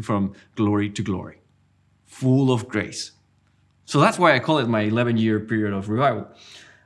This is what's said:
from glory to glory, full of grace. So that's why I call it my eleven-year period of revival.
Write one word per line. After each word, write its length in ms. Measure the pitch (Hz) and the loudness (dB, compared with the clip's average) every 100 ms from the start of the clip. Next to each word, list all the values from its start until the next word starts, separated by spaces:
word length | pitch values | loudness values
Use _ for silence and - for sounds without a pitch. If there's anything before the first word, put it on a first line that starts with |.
from 320 | 107 104 98 - _ - | -4 -2 -4 -8 _ -2
glory 340 | 104 104 104 | 0 0 -2
to 140 | 104 | -4
glory, 360 | 104 90 92 - _ _ _ _ _ _ _ | -6 -6 -10 -18 _ _ _ _ _ _ _
full 440 | - 131 131 131 | -2 2 4 4
of 160 | 120 - | 0 -2
grace. 440 | 107 85 - - _ _ _ _ _ _ _ - | -6 -6 -10 -14 _ _ _ _ _ _ _ -2
So 140 | 143 | 2
that's 180 | 202 185 | 2 4
why 160 | 175 | 4
I 60 | 131 | 4
call 180 | 160 156 | 2 0
it 100 | 120 | 0
my 140 | 113 | 0
eleven-year 600 | 107 113 120 113 110 107 | 0 0 0 0 2 0
period 340 | 107 110 104 98 | -2 -2 -2 -4
of 140 | 101 | -4
revival. 380 | 110 139 107 95 - - - - _ | 0 0 0 -8 -18 -20 -20 -20 _